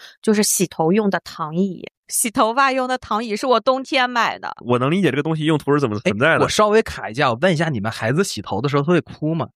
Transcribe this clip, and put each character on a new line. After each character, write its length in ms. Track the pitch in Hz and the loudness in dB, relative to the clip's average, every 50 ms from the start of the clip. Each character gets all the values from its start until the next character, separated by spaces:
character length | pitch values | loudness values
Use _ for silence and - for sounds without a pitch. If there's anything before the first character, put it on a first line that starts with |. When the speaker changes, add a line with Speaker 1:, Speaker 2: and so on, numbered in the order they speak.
| - - - _ - | -20 -20 -20 _ 0
Speaker 1:
就 100 | - 214 | 2 2
是 100 | 208 208 | 2 2
洗 240 | - - - 185 | 0 0 0 -2
头 240 | - - - 160 160 | -2 -2 0 2 2
用 200 | 185 220 214 202 | 2 2 2 2
的 100 | 185 170 - | 0 -2 -4
躺 320 | - - - 165 151 156 | -8 -12 -10 -10 -6 -2
椅。 320 | 170 196 196 175 - - - _ _ _ - | -2 -2 -2 -2 -8 -14 -18 _ _ _ -8
洗 220 | - - - 240 | -4 -4 -4 -2
头 220 | 202 269 247 220 233 | 0 0 0 2 2
发 200 | 262 277 269 262 | 0 0 0 0
用 140 | 262 254 247 | -2 -2 -2
的 80 | 254 254 | -4 -4
躺 260 | - - 220 208 240 | -4 -4 -4 -4 -2
椅 100 | 233 202 | -4 -6
是 100 | 214 - | -2 0
我 140 | 262 240 226 | 2 2 2
冬 220 | 220 - 262 269 269 | 2 2 0 0 0
天 260 | - - 269 247 247 | -2 0 0 0 0
买 300 | 247 240 220 165 95 90 | 0 0 -2 -2 -2 -6
的。 120 | - - - - - | -8 -12 -12 -6 -2
Speaker 2:
我 120 | 117 123 120 | 0 2 2
能 120 | 123 135 | 2 2
理 100 | 165 196 | 2 2
解 100 | 190 151 | 2 2
这 60 | 123 | 0
个 60 | 139 143 | 0 -2
东 140 | 160 160 | -2 -2
西 80 | 156 156 | -2 0
用 120 | 156 160 | 2 0
途 160 | 147 - - 143 | 2 2 2 2
是 80 | 147 | 2
怎 80 | 143 117 | 2 0
么 100 | 104 104 | -2 -2
存 180 | - - - 101 | -2 -2 0 2
在 140 | 127 160 160 | 2 2 4
的。 20 | |
Speaker 3:
哎， 20 | 131 | 4
我 80 | 147 185 | 2 2
稍 200 | - - 214 214 | 2 2 2 4
微 140 | 208 220 220 | 4 2 2
卡 260 | - - - 113 98 | 0 -4 -10 -10 -8
一 40 | 110 | -2
下， 160 | 127 147 131 | 0 0 0
我 80 | 117 117 | 0 2
问 120 | 143 147 165 | 2 2 2
一 40 | |
下， 120 | 147 170 160 | 2 0 0
你 120 | 147 110 | -2 -2
们 100 | 95 113 | -4 -4
孩 220 | 107 - - 113 135 | -4 -2 -2 0 0
子 120 | 156 202 | 0 0
洗 160 | - - 107 95 | -2 -4 -8 -8
头 180 | - 104 98 | -6 -4 -2
的 80 | 135 143 | -2 0
时 80 | 131 | 0
候 60 | 143 143 | 0 2
他 100 | 147 180 | 2 2
会 80 | 165 - | 0 0
哭 320 | - - - - 151 165 | -2 -8 -6 -4 -4 -2
吗？ 140 | 165 131 - _ | -2 -4 -6 _